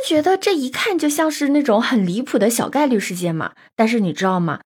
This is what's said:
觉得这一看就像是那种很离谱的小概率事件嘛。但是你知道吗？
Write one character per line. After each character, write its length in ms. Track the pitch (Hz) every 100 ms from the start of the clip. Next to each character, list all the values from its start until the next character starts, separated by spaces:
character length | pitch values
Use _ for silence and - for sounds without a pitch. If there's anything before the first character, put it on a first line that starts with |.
| 523
觉 160 | 311
得 140 | 302 381
这 180 | 392
一 160 | 359 262
看 300 | - 466 359
就 80 | 302
像 240 | 294 320
是 180 | 302 285
那 140 | 285
种 180 | 285 214
很 240 | 240 247 185
离 160 | 190
谱 160 | 269 254
的 120 | 208
小 180 | 233 -
概 180 | 269 294
率 140 | 226
事 160 | - 180
件 180 | 175
嘛。 200 | 160 113 - - -
但 100 | 220
是 140 | 233
你 100 | 190
知 140 | 151 190
道 160 | 185
吗？ 180 | 170 147